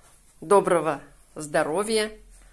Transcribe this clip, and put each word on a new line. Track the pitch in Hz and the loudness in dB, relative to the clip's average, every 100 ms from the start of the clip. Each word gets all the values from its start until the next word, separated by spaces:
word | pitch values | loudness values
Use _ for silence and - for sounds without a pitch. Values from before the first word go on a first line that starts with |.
| - - - - | -20 -20 -20 -20
доброго | 160 196 175 175 156 139 - - _ | 2 4 4 2 0 -4 -10 -20 _
здоровья, | - 151 160 147 160 208 220 214 - - - - | -14 -4 -2 0 -2 -2 -2 -2 -8 -20 -20 -20